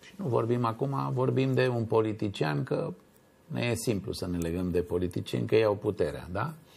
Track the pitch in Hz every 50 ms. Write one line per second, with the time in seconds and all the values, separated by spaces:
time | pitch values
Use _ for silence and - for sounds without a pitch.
0 | - - - - 196 135 117 120 117 113 120 120 120 113 110 113 135 139 135 135
1 | 139 139 135 123 131 131 123 131 135 135 127 127 127 127 123 117 113 110 117 113
2 | 110 107 107 - 113 101 98 - 151 151 147 143 135 - 147 143 151 151 180 -
3 | - _ _ - _ _ _ _ _ - - 120 117 120 113 113 - 127 107 92
4 | - - 87 - 92 90 90 85 82 82 85 92 92 90 85 87 87 - 85 87
5 | 92 87 - - 101 - - 123 120 110 113 110 110 104 104 104 - 107 95 -
6 | 87 73 71 - - 82 87 101 123 160 156 - - - -